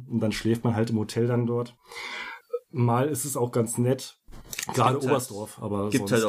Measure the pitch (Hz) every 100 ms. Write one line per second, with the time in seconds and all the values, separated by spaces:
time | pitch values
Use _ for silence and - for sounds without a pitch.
0 | 123 113 110 101 110 113 120 104 113 110
1 | 107 120 120 123 120 120 120 - - -
2 | - - - - _ - _ 139 120 120
3 | 143 147 147 139 120 123 113 - 123 143
4 | - - - - - - - 127 120 135
5 | 135 139 - 101 110 - 113 101 101 123
6 | 98 117